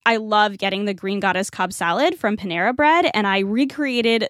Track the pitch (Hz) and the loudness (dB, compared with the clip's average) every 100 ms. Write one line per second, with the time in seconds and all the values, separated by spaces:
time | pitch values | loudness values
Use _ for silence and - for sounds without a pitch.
0 | 233 226 220 208 208 196 196 190 202 190 | 0 0 2 2 2 0 -4 -2 -4 -4
1 | 196 202 196 180 196 - 185 - 170 190 | -4 -2 0 0 -4 -4 -6 -2 -2 2
2 | 330 381 214 208 190 170 202 262 294 339 | 0 0 -2 -2 -4 -2 -2 2 4 4
3 | 349 214 202 196 196 226 277 - 277 240 | 2 0 0 0 0 0 -2 -2 -4 0
4 | 226 226 | 0 0